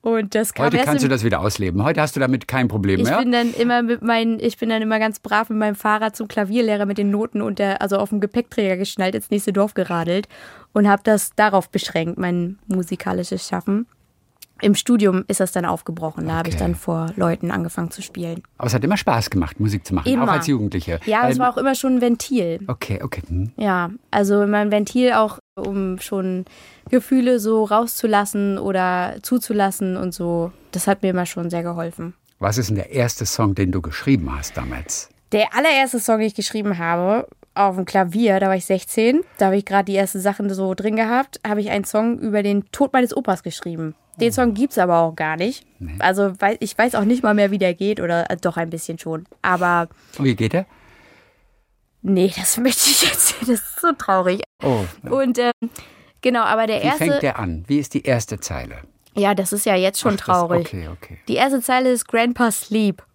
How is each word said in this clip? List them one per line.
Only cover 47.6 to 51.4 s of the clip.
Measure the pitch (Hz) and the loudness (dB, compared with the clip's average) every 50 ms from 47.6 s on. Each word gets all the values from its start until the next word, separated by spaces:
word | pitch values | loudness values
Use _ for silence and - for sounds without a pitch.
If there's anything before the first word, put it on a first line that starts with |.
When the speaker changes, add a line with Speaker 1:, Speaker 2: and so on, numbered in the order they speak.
| 190 180 175 | 0 0 0
Speaker 1:
geht | - 190 202 214 - | 0 0 -2 0 0
oder, | 180 170 170 170 170 - | -2 0 0 0 0 -2
äh, | - 175 | -4 -2
doch | - 180 170 | -2 -4 -2
ein | 170 170 165 | -2 -6 -4
bisschen | 165 165 - - 165 165 | -6 -10 -8 -10 -10 -10
schon. | - 160 160 160 175 _ - _ | -8 -8 -8 -8 -10 _ -20 _
Aber | - 180 185 170 180 175 175 175 170 165 - _ _ _ - - | 0 0 0 2 2 2 2 2 0 -2 -8 _ _ _ -6 0
Speaker 2:
Und | 143 | 0
wie | 135 120 - | 0 2 2
geht | 113 110 - | 0 0 0
der? | 170 190 _ - _ _ - - - - - - _ _ _ _ _ | -2 -2 _ -14 _ _ -20 -20 -20 -20 -20 -20 _ _ _ _ _